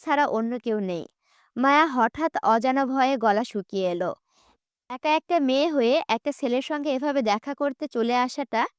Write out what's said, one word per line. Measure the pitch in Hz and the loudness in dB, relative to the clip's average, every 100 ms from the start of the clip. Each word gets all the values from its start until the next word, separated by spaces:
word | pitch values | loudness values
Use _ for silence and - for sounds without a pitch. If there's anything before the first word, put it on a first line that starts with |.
ছাড়া | - 285 294 | -2 0 2
অন্য | 220 226 247 | 0 -2 -4
কেউ | 233 214 | -4 -2
নেই। | 190 175 - _ _ _ _ - | -2 -4 -8 _ _ _ _ -2
মায়া | 269 285 320 | 2 4 4
হঠাৎ | 254 226 - 320 - | 2 0 0 -4 0
অজানা | - 226 254 262 262 | 2 2 2 0 0
ভয়ে | 269 262 269 | 0 0 2
গলা | 220 202 | 2 2
শুকিয়ে | 240 208 185 196 185 | 0 -6 -6 -4 -2
এলো। | 175 180 - _ _ _ _ _ _ - | -2 -4 -6 _ _ _ _ _ _ -16
একা | 254 311 | -6 0
একটা | 311 - 349 | 0 2 0
মেয়ে | 269 269 285 | 2 2 2
হয়ে | 277 233 294 - | 2 2 2 0
একটা | 226 285 | -2 -2
ছেলের | 277 254 247 | -4 -2 -2
সঙ্গে | - 302 294 | -2 -6 -4
এভাবে | 262 294 277 | -2 -2 0
দেখা | 214 208 - | 0 -2 -4
করতে | 277 285 269 302 | -4 -4 -4 -6
চলে | 233 233 247 | -2 0 0
আসাটা | 247 - 269 220 302 | -2 -4 -4 -2 -4